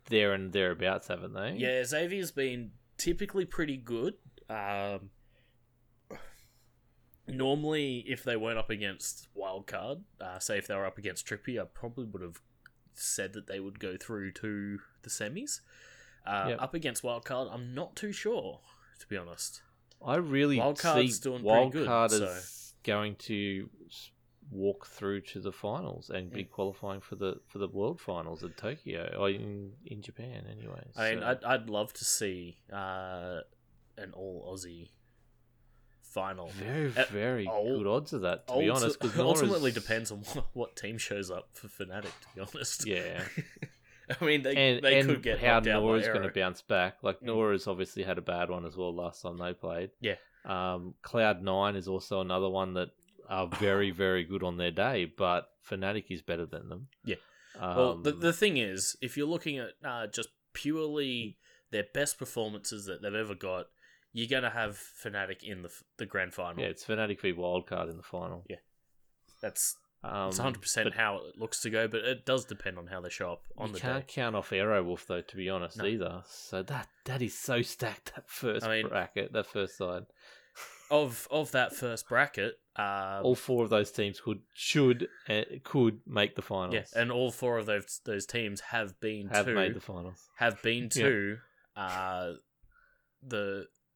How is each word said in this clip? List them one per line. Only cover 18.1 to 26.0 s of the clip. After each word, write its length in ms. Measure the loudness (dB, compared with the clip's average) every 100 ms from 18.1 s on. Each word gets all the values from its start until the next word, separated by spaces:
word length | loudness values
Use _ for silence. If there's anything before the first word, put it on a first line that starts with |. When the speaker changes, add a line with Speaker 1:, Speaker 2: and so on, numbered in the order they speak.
Speaker 2:
sure, 480 | -4 -2 -2 -4 -8 -18 -20 -20 -20
to 80 | -10
be 100 | -10
honest. 460 | -8 -8 -10 -10 -20 _ _ -8
Speaker 1:
I 120 | 0 0
really 420 | 4 4 6 6
Speaker 2:
Wildcard's 580 | 4 2 4 6 6 2
Speaker 1:
see 60 |
Speaker 2:
doing 200 | -2 2
pretty 280 | 8 8 8
good, 160 | 4 4
Speaker 1:
Wildcard 220 | 6 8
Speaker 2:
so 140 | 6 4
Speaker 1:
as 480 | -2 -10 -14 -18 -6
going 320 | 0 2 0 -4
to 520 | -4 0 0 -2 -6 -14 -20
s-, 220 | -18 -20 _ _ _ -12
walk 360 | 0 0 0 -6
through 340 | -6 -4 -4
to 200 | -6 -8
the 120 | -8
finals 580 | -6 -4 -4 -6 -8